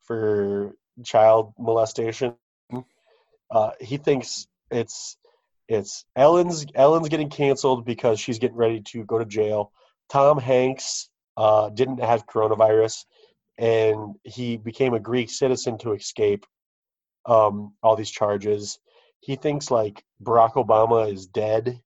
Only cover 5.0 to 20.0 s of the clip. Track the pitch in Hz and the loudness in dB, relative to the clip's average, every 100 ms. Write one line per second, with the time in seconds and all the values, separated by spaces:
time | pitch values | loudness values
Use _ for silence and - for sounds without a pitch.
5 | - - _ _ _ _ _ 107 101 - | -16 -18 _ _ _ _ _ -4 -4 -14
6 | - - 143 175 175 165 147 - 139 160 | -12 4 4 4 0 -4 -8 2 4 4
7 | 160 156 147 - 143 135 139 127 117 113 | 0 -4 -4 -2 0 2 0 -2 -4 -2
8 | 123 107 - 113 117 113 117 113 104 120 | 0 0 -4 -4 -4 0 -2 -2 -10 -14
9 | 104 113 113 107 107 107 101 _ _ _ | -6 -6 -4 -2 -2 -2 -6 _ _ _
10 | _ 139 139 147 120 127 127 135 - - | _ 2 4 2 2 2 2 -2 -10 -12
11 | - _ _ - 110 107 107 104 131 131 | -14 _ _ -2 2 2 0 -2 -4 -2
12 | 113 117 - 113 107 107 110 110 110 - | -2 -2 -2 -2 0 4 4 4 2 -2
13 | - _ _ _ _ - 117 113 110 107 | -16 _ _ _ _ -4 0 2 2 0
14 | 107 101 - 117 123 117 110 113 131 117 | -6 -16 -18 -10 -8 -6 -10 -2 -2 -2
15 | 104 123 117 - 135 123 - 110 120 101 | -2 -4 -4 -2 -2 0 -4 -8 -6 -6
16 | - - 107 202 _ _ _ _ _ _ | -8 -2 0 0 _ _ _ _ _ _
17 | _ _ - 113 107 101 104 _ 113 107 | _ _ 0 4 4 0 -12 _ 2 2
18 | 107 - 107 104 101 104 104 - _ _ | -2 -4 -2 -2 -2 -4 -4 -16 _ _
19 | _ _ - 135 151 147 143 123 107 104 | _ _ -10 -6 -4 -4 -2 0 0 -6